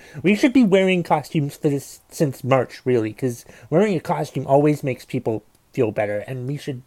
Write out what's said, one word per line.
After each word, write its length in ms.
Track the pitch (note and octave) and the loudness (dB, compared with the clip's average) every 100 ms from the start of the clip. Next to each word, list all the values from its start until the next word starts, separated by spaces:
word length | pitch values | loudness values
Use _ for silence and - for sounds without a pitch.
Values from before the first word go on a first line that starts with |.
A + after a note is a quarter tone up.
| - D3 | -14 -4
we 140 | D#3+ G#3 | 0 4
should 160 | C#4+ | 4
be 140 | C4 A3 | 4 4
wearing 380 | F#3+ F#3+ F#3 | 4 4 2
costumes 520 | E3+ D#3 - E3 C#3+ - | 0 -2 0 -2 -2 -2
for 140 | D3+ | -2
this 320 | C#3+ - - _ | -2 -4 -16 _
since 340 | - D#3 C3 | -4 -2 -2
March, 380 | B2 C3 - - | 0 0 0 -4
really, 300 | C3 B2 A2 | 0 0 0
'cause 320 | G#2+ C3 A#2+ - - - | -4 -6 -6 -12 -20 -2
wearing 260 | D#3 G#3+ E3+ | 0 2 0
a 60 | |
costume 440 | - D3+ D3+ - C3 | -2 -4 -6 -6 2
always 380 | C#3 D3+ D3 | 4 4 2
makes 220 | C#3 A#2+ - | -2 -6 -6
people 400 | C3 B2 A2 - _ _ | -6 -4 -4 -8 _ _
feel 220 | - A2+ | -2 -2
better, 260 | G#2+ G#2 G#2 | -2 -4 -4
and 280 | - C3 B2+ | -8 -10 -8
we 100 | C#3+ | -8
should 240 | - B2+ | -8 -12